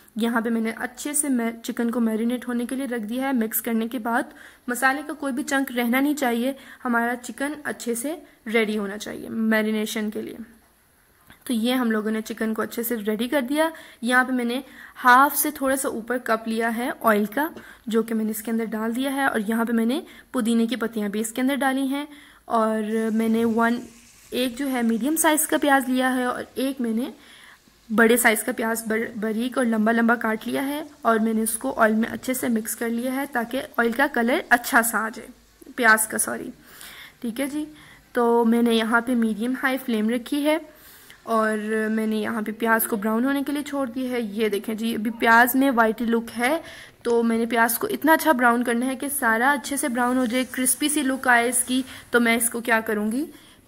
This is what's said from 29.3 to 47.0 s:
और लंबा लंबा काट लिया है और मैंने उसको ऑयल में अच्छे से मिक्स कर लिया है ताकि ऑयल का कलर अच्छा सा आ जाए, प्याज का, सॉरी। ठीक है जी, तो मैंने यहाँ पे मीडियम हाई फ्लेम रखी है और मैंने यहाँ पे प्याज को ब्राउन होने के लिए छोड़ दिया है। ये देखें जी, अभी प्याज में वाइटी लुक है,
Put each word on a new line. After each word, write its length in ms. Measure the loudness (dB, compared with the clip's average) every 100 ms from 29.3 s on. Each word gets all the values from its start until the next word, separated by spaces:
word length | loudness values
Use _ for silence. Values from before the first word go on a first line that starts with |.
| -2 -2 0
और 80 | 0
लंबा 260 | 2 2
लंबा 220 | 4 4 2
काट 280 | 0 -4 -4
लिया 160 | -4
है 220 | -4 -6 -8 -4
और 140 | 0 2
मैंने 220 | 2 0
उसको 280 | 0 -2 -4
ऑयल 220 | 2 4
में 140 | 4 0
अच्छे 260 | -4 -4
से 140 | -4 0
मिक्स 240 | -2 -2
कर 140 | -6 -4
लिया 220 | -4 -4
है 140 | -4 -4
ताकि 340 | -4 -4 -4 -4 0
ऑयल 140 | 0
का 120 | 2 0
कलर 360 | 2 2 0 2
अच्छा 300 | 2 4 2
सा 140 | 2 0
आ 100 | -4
जाए, 180 | -8 -16 -20 _ -20 -14 2
प्याज 300 | 6 6 4
का, 120 | -4
सॉरी। 340 | -4 -6 -10 -14 -20 -20 -20 -20 -20 -10
ठीक 180 | -8 -4
है 80 | -4
जी, 180 | -6 -8 -12 -20 -20 _
तो 300 | 0 2 4 4
मैंने 260 | 4 4
यहाँ 260 | 2 2 0
पे 120 | 2 0
मीडियम 400 | 0 -2 -4 -2
हाई 220 | -2 -2
फ्लेम 320 | -2 0 0
रखी 320 | -2 -2 -2
है 240 | 0 0 -2 -20 -20 -20 -20 -16 -4
और 300 | 0 0 -2 -2 -2 0
मैंने 280 | 0 0 -2
यहाँ 240 | -2 -4
पे 100 | -4
प्याज 300 | -2 2 2 2
को 100 | -2
ब्राउन 280 | 0 0
होने 180 | 2 0
के 100 | -2
लिए 100 | -4
छोड़ 260 | -4 -4 -4
दिया 220 | -4 -4
है। 120 | -4 -4
ये 140 | -2 0
देखें 260 | -2 -4 -4
जी, 180 | -2
अभी 160 | -2 -4
प्याज 440 | 0 6 6 6 4
में 140 | 4
वाइटी 340 | 4 4 2
लुक 260 | 0 0 0
है, 300 | -2 0 -2 -4 -18 -20 -8